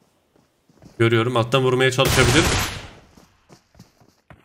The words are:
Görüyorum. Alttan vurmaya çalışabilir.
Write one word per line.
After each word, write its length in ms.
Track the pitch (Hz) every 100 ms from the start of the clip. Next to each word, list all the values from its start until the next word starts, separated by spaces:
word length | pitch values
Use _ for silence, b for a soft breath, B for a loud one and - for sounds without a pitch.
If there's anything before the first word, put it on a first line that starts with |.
| _ _ _ _ _ _ _ _ - -
Görüyorum. 380 | 113 113 113 123
Alttan 260 | 113 135
vurmaya 280 | 127 127 131
çalışabilir. 540 | 123 135 131 123 143 185 - - - - - - _ - _ _ - _ - - _ _ _ _ -